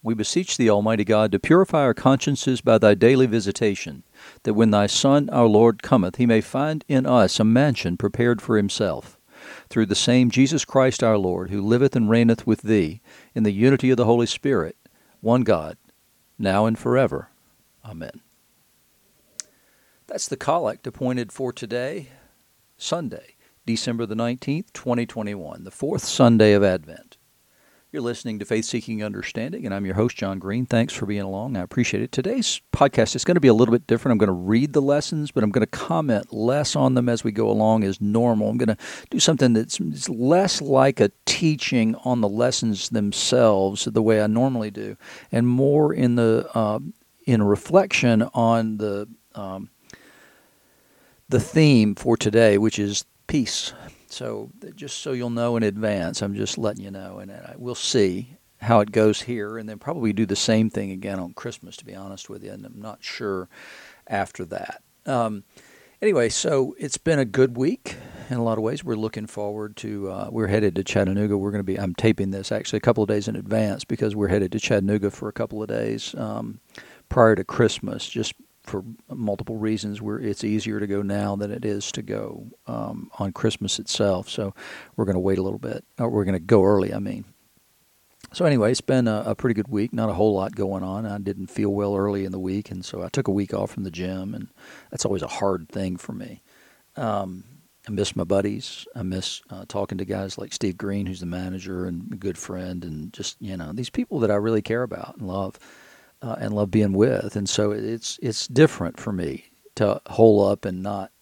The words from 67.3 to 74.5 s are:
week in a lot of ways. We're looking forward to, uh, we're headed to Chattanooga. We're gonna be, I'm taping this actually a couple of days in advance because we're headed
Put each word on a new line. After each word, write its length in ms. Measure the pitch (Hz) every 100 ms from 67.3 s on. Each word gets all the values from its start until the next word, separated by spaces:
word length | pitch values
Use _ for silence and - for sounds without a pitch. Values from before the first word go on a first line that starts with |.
| 123 131 120
week 400 | 135 247 - - - - -
in 60 | 123
a 80 |
lot 120 | 117 110
of 60 |
ways. 220 | 110 143
We're 100 | -
looking 320 | 110 110 113 107
forward 480 | - 104 107 107 107
to, 300 | 110 104 95
uh, 200 | 95 101
we're 160 | 113 104
headed 300 | 104 104 87
to 80 |
Chattanooga. 520 | 95 98 95 98 104 101
We're 140 | 101
gonna 140 | 104
be, 160 | 95 95
I'm 160 | 98 87
taping 340 | 113 107 98
this 220 | 98 95
actually 240 | 110 98 107
a 60 |
couple 200 | - 110
of 60 | 104
days 180 | 107 104
in 80 |
advance 500 | 104 98 110 107 98
because 300 | - 113 110
we're 140 | 104 98
headed 240 | 98 92